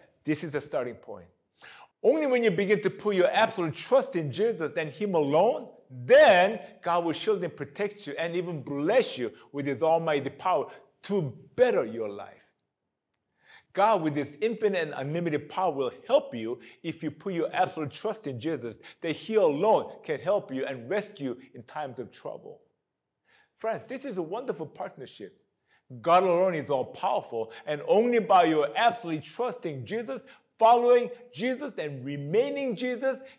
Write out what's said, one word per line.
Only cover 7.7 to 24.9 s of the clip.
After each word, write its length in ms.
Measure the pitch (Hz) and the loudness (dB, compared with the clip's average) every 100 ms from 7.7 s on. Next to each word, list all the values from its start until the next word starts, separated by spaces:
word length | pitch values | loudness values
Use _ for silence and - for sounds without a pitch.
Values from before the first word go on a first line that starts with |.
| - 208 208 143 | -6 -6 -6 -12
you 80 | 143 | -6
and 180 | 170 175 | -4 -4
even 280 | 175 156 | -4 -8
bless 560 | 123 143 156 247 - 123 | -8 -4 4 4 2 -4
you 120 | 113 - - | -8 -8 -12
with 160 | 143 143 | -6 -4
his 160 | 123 | 0
almighty 480 | 160 165 165 143 127 | 2 2 2 -2 -4
power 340 | - 185 156 120 - _ _ | -6 -2 0 -2 -10 _ _
to 300 | - 196 143 - - - | -4 -2 -2 -8 -12 2
better 300 | 247 190 110 | 2 2 -2
your 240 | 113 107 | -6 -8
life. 240 | 101 98 - _ _ _ _ _ _ _ _ _ _ _ - _ | -10 -16 -20 _ _ _ _ _ _ _ _ _ _ _ -20 _
God, 300 | 185 208 202 | 2 4 4
with 140 | 156 143 | 2 -2
his 200 | 139 - | -6 -4
infinite 400 | 220 220 208 180 | -4 0 0 0
and 120 | 156 135 | -4 -6
unlimited 520 | 139 170 170 147 151 | -4 -2 -2 -2 -4
power, 240 | 180 185 | -2 -2
will 200 | 139 123 - - | 0 -4 -6 0
help 260 | 277 285 | 0 0
you 260 | 117 110 123 - - | -8 -6 -8 -12 -12
if 220 | 165 - | -12 -8
you 80 | 156 | -10
put 220 | - 202 | -8 -6
your 160 | 170 151 | -4 -4
absolute 380 | 170 185 160 143 | -2 -2 -2 -8
trust 340 | - 214 - 143 | -6 -8 -6 -10
in 140 | 120 | -6
Jesus, 380 | 151 143 117 110 - - | -6 -6 -8 -12 -20 -8
that 140 | 165 165 | -6 -6
he 200 | 190 214 | -2 2
alone 560 | 170 143 214 165 110 - | 2 2 2 2 0 -12
can 160 | - 135 | -8 -6
help 320 | 156 202 - | -2 -2 -2
you 140 | 131 139 | -6 -6
and 240 | 127 117 | -8 -4
rescue 460 | 202 202 - 139 - | -4 -4 -10 -8 -8
you 20 | - | -14
in 100 | 127 | -20
times 360 | - 156 139 123 | -14 -12 -10 -10
of 120 | 110 | -14
trouble. 500 | - - - - - _ _ _ _ _ _ _ _ _ _ | -14 -14 -14 -16 -20 _ _ _ _ _ _ _ _ _ _
Friends, 300 | 226 180 - | -6 -6 -8
this 180 | 254 277 | -12 -8
is 120 | 185 | -8
a 60 | |
wonderful 420 | 160 220 262 160 156 | -6 -8 -8 -8 -10
partnership. 760 | - 185 | -10 -12